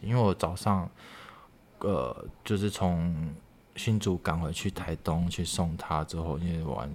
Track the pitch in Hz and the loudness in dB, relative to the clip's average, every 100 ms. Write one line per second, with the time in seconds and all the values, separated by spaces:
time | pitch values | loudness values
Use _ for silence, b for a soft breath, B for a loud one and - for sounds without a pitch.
0 | - 123 107 90 85 92 - 98 82 B | 0 4 4 4 0 0 2 2 0 B
1 | B B B B B - - - 98 90 | B B B B B -20 -20 -6 0 0
2 | 64 - - - - 104 101 - 95 87 | 0 -4 -12 -10 -2 2 2 2 2 4
3 | 85 80 80 76 - - - - - 107 | 2 0 -2 -6 -14 -20 -20 -4 0 2
4 | 101 87 - 82 82 90 98 - - 80 | 2 0 0 0 0 -2 -4 -4 -4 -4
5 | - 82 87 - 85 - 87 82 - 80 | 0 2 2 0 -2 0 0 -2 -2 -2
6 | 78 82 82 76 87 82 80 64 69 | -2 -2 -2 -2 0 0 -2 -4 -4